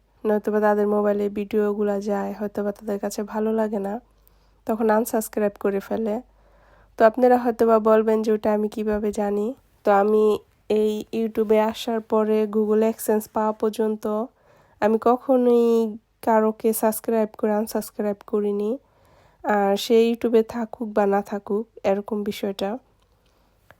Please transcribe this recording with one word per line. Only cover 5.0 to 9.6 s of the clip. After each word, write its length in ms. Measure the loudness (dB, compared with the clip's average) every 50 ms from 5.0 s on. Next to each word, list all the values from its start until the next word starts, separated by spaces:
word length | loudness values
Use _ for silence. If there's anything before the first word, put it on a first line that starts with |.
| 0 0 -2 -4 -4 -4 -4 -2 -2 -2 -2 -2
করে 200 | -4 -2 -2 -2
ফেলে। 400 | -4 -6 -6 -4 -4 -4 -4 -6 -8 _ _ _ _ _ _ _ _ _ _ _ _ _ _
তো 80 | 4 4
আপনারা 320 | 4 4 4 4 4 4
হয়তোবা 420 | 4 2 0 0 2 4 4 4 4
বলবেন 440 | 4 4 4 4 4 2 2 2
যে 100 | 2 0
ওটা 200 | -2 0 0 0
আমি 160 | 0 0 -2 -2
কিভাবে 440 | -4 -4 -4 -2 -2 -2 -2 -4
জানি। 420 | -4 -2 -2 -2 -2 -2 -2 -4 -6 -8